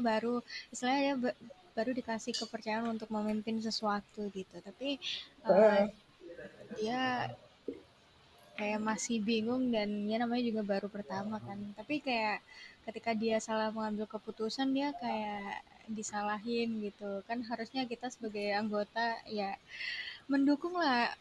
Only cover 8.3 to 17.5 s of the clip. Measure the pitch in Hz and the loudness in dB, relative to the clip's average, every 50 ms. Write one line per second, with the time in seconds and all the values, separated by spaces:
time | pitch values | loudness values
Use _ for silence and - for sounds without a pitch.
8.3 | - - - - - - 214 208 214 214 214 220 220 214 - - 233 226 202 226 | -20 -20 -20 -14 -8 -4 -2 -2 0 0 0 0 0 0 0 0 0 0 2 2
9.3 | 226 220 214 233 247 262 254 247 233 214 208 208 208 208 202 208 220 233 240 233 | 2 2 2 2 2 2 2 2 2 2 2 0 0 -2 0 0 0 0 2 2
10.3 | 240 247 240 233 214 220 208 202 196 196 202 196 - 202 202 - 190 196 202 214 | 2 2 2 2 0 0 0 0 0 0 -2 -4 -6 -8 -8 -6 -6 -4 -4 -4
11.3 | 220 208 214 208 202 202 208 202 208 214 214 - 302 285 - 269 240 226 214 214 | -6 -6 -8 -8 -8 -8 -8 -10 -10 -10 -4 -4 -4 -2 0 0 0 2 2 0
12.3 | 202 - - - - - - - - - - 233 - 220 - 233 226 214 226 226 | 0 -2 -6 -10 -20 -18 -18 -20 -20 -14 -12 -12 -10 -4 -2 -2 0 2 2 2
13.3 | 220 220 - 226 220 220 220 220 214 220 214 214 214 208 214 - - 214 - 220 | 2 2 2 0 0 0 0 0 0 -2 -2 -2 -2 -2 -4 -4 -6 -8 -8 -10
14.3 | - - 220 220 - 277 269 269 269 269 285 294 285 - 240 233 220 214 214 208 | -6 -4 -4 -2 0 2 2 2 4 2 2 0 -2 -2 -4 -2 -2 -2 -2 -4
15.3 | 208 202 202 202 - - - - - - - 226 220 220 214 - 208 208 208 208 | -4 -6 -6 -6 -8 -8 -10 -14 -20 -16 -12 -8 -6 -6 -6 -4 -4 -2 -2 0
16.3 | 214 208 208 240 233 233 233 233 226 214 208 202 - - 208 202 196 196 - - | -2 -2 -2 0 0 2 2 0 0 -2 -4 -4 -6 -6 -6 -4 -4 -4 -4 -4
17.3 | 233 247 233 220 | -4 -4 -4 -4